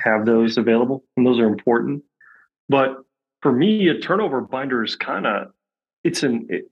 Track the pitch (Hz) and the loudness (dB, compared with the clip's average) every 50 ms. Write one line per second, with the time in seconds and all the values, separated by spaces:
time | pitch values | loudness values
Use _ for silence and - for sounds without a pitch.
0 | - 117 110 110 110 117 117 113 113 113 113 123 107 117 113 117 123 123 139 135 | 0 0 0 2 2 2 4 4 4 2 0 0 2 2 2 2 2 0 -2 -6
1 | - _ - - 123 127 123 117 117 110 104 101 - 123 117 117 123 135 143 147 | -10 _ -2 0 2 2 4 2 2 2 0 0 0 0 2 2 0 -2 -4 -6
2 | - _ _ _ _ _ - _ _ _ _ _ _ - 135 135 135 135 131 - | -8 _ _ _ _ _ -20 _ _ _ _ _ _ 0 0 2 2 0 -2 -6
3 | - _ _ _ _ _ _ _ - 147 123 123 156 214 214 214 196 165 147 - | -16 _ _ _ _ _ _ _ 0 0 2 2 2 2 2 2 2 2 0 0
4 | - - 180 202 220 170 139 127 113 - - 131 135 139 127 120 110 104 - - | -2 -2 -2 -2 -2 -2 -4 -4 -6 -6 -8 -8 -6 -4 -4 -4 -4 -4 -6 -8
5 | - 131 147 190 190 123 104 98 - - _ _ _ _ _ _ _ _ _ _ | -8 -6 -6 -4 -2 -2 -2 -4 -6 -8 _ _ _ _ _ _ _ _ _ _
6 | - 170 160 - - 135 123 113 - - 85 - - - | -4 -4 -2 -2 -2 -2 -2 -2 -4 -6 -8 -8 -8 -8